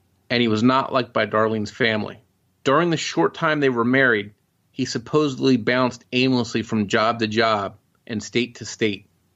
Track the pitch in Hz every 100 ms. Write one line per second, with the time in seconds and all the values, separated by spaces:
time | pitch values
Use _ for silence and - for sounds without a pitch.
0 | _ _ - 120 120 107 123 131 - 131
1 | 120 120 107 107 110 110 104 - 117 110
2 | 101 95 _ _ _ _ - 143 175 160
3 | - - 165 - 160 151 139 120 117 131
4 | 131 110 104 - _ _ _ - 127 123
5 | 110 151 151 131 135 123 107 123 127 120
6 | - 127 131 127 117 120 107 110 101 113
7 | 110 117 110 107 113 107 98 - _ _
8 | - 110 - 120 120 - 107 - 113 95
9 | - _ _